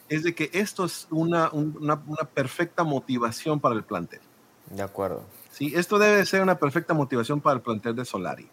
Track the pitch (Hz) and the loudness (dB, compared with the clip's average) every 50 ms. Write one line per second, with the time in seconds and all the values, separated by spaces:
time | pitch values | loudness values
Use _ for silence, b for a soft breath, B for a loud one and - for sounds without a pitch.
0 | - - 151 156 156 175 170 - 156 135 - 185 208 196 - - 185 165 - - | -8 -6 -4 -2 -2 -2 -2 -2 -4 -4 -2 -2 -2 -2 -2 -4 -4 -4 -4 -8
1 | - - 156 156 165 165 170 170 160 156 - 151 151 156 151 156 151 147 156 151 | -10 -4 -2 0 0 2 2 2 2 2 0 -2 -2 -2 -4 -4 -2 -2 -2 -2
2 | 147 143 151 156 156 - _ 147 135 127 - - 175 170 - - 170 156 143 131 | -2 -6 -6 -6 -6 -4 _ -2 -2 -2 -2 -4 -4 -2 0 0 0 0 0 -2
3 | - - 127 120 120 117 113 - - 160 151 147 139 135 117 107 95 - 107 90 | -2 -2 -2 0 0 -2 -2 -4 -2 -2 0 2 2 2 2 0 -2 -4 -4 -6
4 | 85 - - - - _ _ _ _ _ _ _ _ - 101 98 98 95 - 98 | -6 -6 -10 -18 -20 _ _ _ _ _ _ _ _ -12 -8 -6 -6 -6 -4 -4
5 | 98 92 85 - - - - - - - - - 139 147 139 170 180 - 208 202 | -4 -2 -4 -6 -8 -14 -20 -20 -20 -20 -8 -6 -6 -2 0 0 0 2 4 6
6 | 208 208 208 202 185 - - 196 190 185 180 180 151 139 131 170 165 - 170 151 | 6 8 6 6 4 4 2 4 4 4 4 4 2 2 2 0 0 2 2 0
7 | 139 127 135 120 113 - 147 147 - 156 135 123 - 123 110 107 - 120 117 120 | 2 2 0 0 0 0 -2 0 2 2 0 2 0 -2 -4 -2 -2 -4 -4 -4
8 | 123 - - 101 90 78 65 60 - - | -6 -6 -6 -6 -6 -6 -6 -8 -12 -20